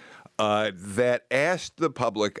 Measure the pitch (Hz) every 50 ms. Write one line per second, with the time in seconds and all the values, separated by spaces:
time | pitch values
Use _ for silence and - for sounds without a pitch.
0 | - - - - - - _ - 107 107 104 107 107 107 95 87 92 104 98 107
1 | 123 123 123 120 - - 120 131 143 170 185 165 - - - - 160 151 127 -
2 | 120 117 98 107 104 101 - -